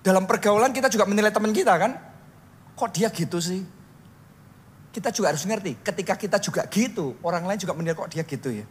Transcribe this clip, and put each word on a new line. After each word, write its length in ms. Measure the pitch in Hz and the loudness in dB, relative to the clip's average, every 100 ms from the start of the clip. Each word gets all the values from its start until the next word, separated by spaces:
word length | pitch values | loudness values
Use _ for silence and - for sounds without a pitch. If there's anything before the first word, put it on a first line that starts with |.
Dalam 240 | 190 190 | 4 4
pergaulan 480 | 185 220 202 208 254 | 4 2 4 4 4
kita 160 | 262 262 | 4 0
juga 160 | 226 | 2
menilai 240 | 196 208 214 | 2 4 4
teman 240 | 214 214 | 2 0
kita, 240 | 214 349 175 | 2 4 4
kan? 160 | 202 262 - - - - - - - | 2 -2 -14 -20 -20 -20 -20 -20 -20
"Kok 160 | - 233 | -6 -6
dia 240 | 170 214 | 0 0
gitu 240 | - 165 175 | 0 -4 -2
sih?" 240 | 165 185 190 - - - - - - - - - - - - - | -4 -6 -8 -16 -20 -20 -20 -20 -20 -20 -20 -20 -20 -20 -14 -6
Kita 160 | 185 | -4
juga 160 | 233 180 | 0 0
harus 160 | 147 | 0
ngerti, 320 | 170 220 190 117 | -2 -2 -4 -6
ketika 320 | - 202 180 185 | -6 -6 -4 -4
kita 240 | 208 202 | 0 -2
juga 240 | - 165 - | 0 -4 -2
gitu, 480 | 196 247 - 147 113 | 0 0 0 -6 -4
orang 240 | 170 170 | -4 -2
lain 160 | 175 202 | -2 -4
juga 160 | 180 156 | -4 -4
menilai, 160 | 165 | -4
"Kok 160 | 165 - | -4 -6
dia 160 | 160 | -6
gitu 240 | 160 135 135 | -6 -6 -6
ya?" 160 | 110 104 | -6 -8